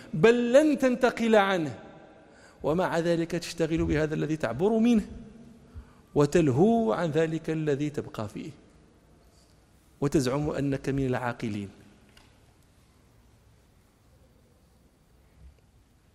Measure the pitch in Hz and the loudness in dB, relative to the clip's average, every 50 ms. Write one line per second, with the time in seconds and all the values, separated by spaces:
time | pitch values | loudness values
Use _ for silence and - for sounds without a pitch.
0 | - - - 156 156 226 240 240 240 240 240 269 311 311 285 - - 262 247 240 | -16 -10 0 4 4 6 6 4 2 4 6 6 6 6 4 2 2 0 2 2
1 | 254 240 240 - 226 226 220 214 196 196 196 180 160 143 117 - - - - - | 0 0 0 0 0 4 4 4 4 4 2 0 -2 -4 -6 -10 -16 -20 -20 -20
2 | - - - - - - - - - - - - - - 151 180 185 143 139 170 | -20 -20 -20 -20 -20 -20 -20 -20 -20 -20 -20 -6 -4 -2 0 0 0 0 0 0
3 | 160 175 170 165 165 165 - 170 170 - - - 165 156 165 160 170 165 160 147 | 0 0 0 0 -2 -2 -4 -6 -6 -8 -4 -4 -2 -2 0 -2 0 0 0 0
4 | 156 156 156 156 156 147 156 156 - 113 113 123 175 208 226 226 220 240 240 214 | 0 -2 -2 -4 -4 -4 -4 -4 -4 -6 -2 -2 0 0 2 4 4 4 4 4
5 | 190 - - - - - - - - - - - - - - - - - - - | 2 -2 -8 -16 -18 -20 -20 -20 -20 -20 -20 -20 -20 -20 -20 -20 -20 -20 -20 -20
6 | - _ - 143 147 143 - 180 170 147 120 127 175 220 233 233 226 220 214 - | -20 _ 0 0 2 2 4 2 2 2 4 4 4 4 4 2 0 0 -2 -2
7 | 180 165 135 156 165 160 160 160 160 - 160 156 156 151 143 131 151 151 147 - | -2 -2 0 0 -2 -2 -2 -6 -6 -6 -6 -4 -2 -2 -2 -2 -4 -6 -6 -8
8 | 107 117 - - 110 104 - - - 160 - - - - _ - - _ _ _ | -10 -8 -10 -10 -10 -10 -10 -12 -14 -14 -16 -18 -20 -20 _ -20 -20 _ _ _
9 | _ _ _ _ _ _ _ _ _ _ _ _ _ _ _ _ _ _ _ _ | _ _ _ _ _ _ _ _ _ _ _ _ _ _ _ _ _ _ _ _
10 | - 143 - 170 131 123 123 147 147 151 - - 135 143 135 135 - 147 135 139 | -4 0 0 0 0 0 0 -2 -2 -2 -2 -2 -2 -4 -4 -4 -4 -4 -4 -2
11 | 135 127 127 120 127 120 117 - - 117 104 104 101 95 - - - - - _ | -2 -2 -2 -2 -4 -4 -6 -6 -6 -6 -6 -6 -8 -10 -12 -18 -20 -20 -20 _
12 | _ _ _ - - - _ _ _ _ _ _ _ _ _ _ _ _ _ _ | _ _ _ -20 -20 -20 _ _ _ _ _ _ _ _ _ _ _ _ _ _
13 | _ _ _ _ _ _ _ _ _ _ _ _ _ _ _ _ _ _ _ _ | _ _ _ _ _ _ _ _ _ _ _ _ _ _ _ _ _ _ _ _
14 | _ _ _ _ - _ _ _ _ _ _ _ _ _ _ _ _ _ _ _ | _ _ _ _ -20 _ _ _ _ _ _ _ _ _ _ _ _ _ _ _
15 | _ _ _ _ _ _ _ _ - - - _ _ _ _ _ _ _ _ _ | _ _ _ _ _ _ _ _ -20 -20 -20 _ _ _ _ _ _ _ _ _
16 | _ _ _ | _ _ _